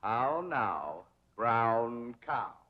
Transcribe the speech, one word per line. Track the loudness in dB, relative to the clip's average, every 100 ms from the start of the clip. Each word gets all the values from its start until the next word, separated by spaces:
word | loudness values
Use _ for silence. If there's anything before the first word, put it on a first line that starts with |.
How | 0 0 2 0
now, | -2 0 0 -2 -4 -8 -12 _ _ -2
brown | 2 4 4 4 0 -4 -10 -12 -6
cow? | -4 -4 -10